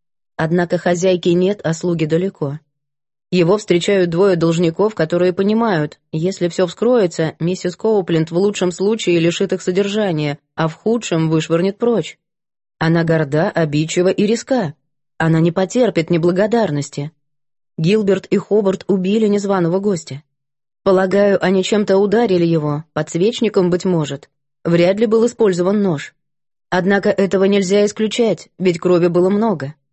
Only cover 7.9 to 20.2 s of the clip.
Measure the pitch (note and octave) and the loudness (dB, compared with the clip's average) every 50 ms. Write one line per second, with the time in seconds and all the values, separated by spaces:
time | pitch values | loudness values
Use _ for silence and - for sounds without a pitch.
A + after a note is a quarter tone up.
7.9 | A3 G3+ F3 E3 E3+ D#3+ D#3+ D#3+ E3 F3 G3 G#3 G3+ - F#3+ F3+ E3+ - F#3 G#3 | 0 0 0 0 0 0 0 0 0 0 0 0 0 -2 -2 -4 -2 -2 -2 -2
8.9 | A3+ A3+ - - F3 E3+ E3 E3+ E3 - G3+ F3+ F#3+ F#3 - F#3+ F3+ F#3+ G3+ G3+ | -2 0 0 0 2 2 2 0 0 -2 -2 -2 -4 -4 -4 -2 -2 0 -2 -2
9.9 | G3+ G#3+ G#3+ F#3+ E3 D3+ D3+ D3 C#3+ - _ _ _ - D#3+ D#3+ D#3 - - G#3+ | -2 -2 -2 -2 -2 -2 -2 -4 -6 -8 _ _ _ -4 -2 -2 -4 -4 -2 -2
10.9 | A#3 A#3+ - - F3+ D#3+ D#3+ D#3+ D#3+ D#3+ D#3+ - D#3+ E3 F3+ G3 G3 - A#3+ A#3+ | -2 -2 -2 -2 -2 0 0 2 0 0 0 0 0 0 0 -2 -2 -2 0 0
11.9 | A#3 F#3+ D#3 - - _ _ _ _ _ _ _ _ _ _ _ _ - D#3+ D#3+ | 0 0 -2 -6 -12 _ _ _ _ _ _ _ _ _ _ _ _ -2 0 2
12.9 | E3 E3+ E3 D#3+ E3 D#3+ D#3 C#3 C#3+ E3 F3+ G#3 - E3 E3 D3+ C#3+ D3+ D#3 D#3+ | 2 2 2 2 0 0 0 0 0 0 0 0 0 -2 -2 0 0 -2 -2 0
13.9 | - F3 E3+ F#3 - - G3+ G3+ A#3 A3+ - - C4+ B3 G3 C#3+ - _ _ _ | -2 0 0 0 2 2 0 0 0 -2 -2 -2 -2 -2 -2 -4 -8 _ _ _
14.9 | _ _ _ _ _ - D#3+ D#3+ D#3+ D#3+ E3 F3 E3 F#3+ F#3+ F#3 - B3 B3+ G#3 | _ _ _ _ _ -2 0 2 2 2 2 2 0 -2 -2 0 0 0 0 2
15.9 | E3 E3 D#3+ - F3 E3 D#3+ F3 F3+ F3+ G#3 G#3 A3+ A#3 A3 F3+ D3 C#3+ C#3 - | 0 -2 0 0 0 0 2 0 0 0 0 0 0 0 0 0 -2 -4 -6 -8
16.9 | - - C#3+ D#3 - _ _ _ _ _ _ _ _ _ _ _ _ - D#3+ E3+ | -10 -10 -10 -10 -14 _ _ _ _ _ _ _ _ _ _ _ _ -2 0 2
17.9 | G#3 A3 G#3 F#3+ F#3+ F#3+ - - G3+ G#3 - - G3 G#3+ G3+ F#3+ F#3+ F#3 - - | 2 2 2 0 0 0 -2 -2 -4 -4 -2 0 0 0 2 0 -2 -2 -2 -2
18.9 | G3+ F#3+ F3+ F#3+ G#3 A3+ A3 G3+ G3+ G3+ G3 G3 G3 F#3 F3 E3 F3 G3 G3 G#3+ | -2 0 0 0 0 2 2 2 0 0 0 -2 0 0 0 0 0 0 0 -2
19.9 | F#3+ D#3+ - - C3+ C#3+ | -2 -4 -6 -10 -14 -14